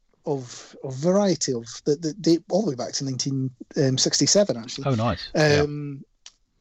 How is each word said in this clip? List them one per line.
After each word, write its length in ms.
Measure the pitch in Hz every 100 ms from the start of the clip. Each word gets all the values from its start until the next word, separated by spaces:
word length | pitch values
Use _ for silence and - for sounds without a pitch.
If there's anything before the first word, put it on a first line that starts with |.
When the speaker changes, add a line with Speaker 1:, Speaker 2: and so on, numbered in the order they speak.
| _ _ -
Speaker 1:
of, 500 | 139 123 - - -
of 100 | 143 131
variety 560 | 160 190 202 160 -
of 120 | 120 117 - -
that, 160 | 147
that 180 | 160 147
date 200 | 160 330 -
all 120 | 175
the 80 | 214
way 60 | 123
back 160 | 117
to 100 | -
nineteen, 460 | 139 131 - 135 131 - - -
um, 220 | 135 131
sixty-seven, 580 | 165 - 143 - - 120
actually. 300 | 110 - 139
Speaker 2:
Oh, 80 |
nice. 340 | 123 117 98 -
Yeah. 280 | 170 151 147
Speaker 1:
Um, 420 | 147 147 147 139 - _ - - _ _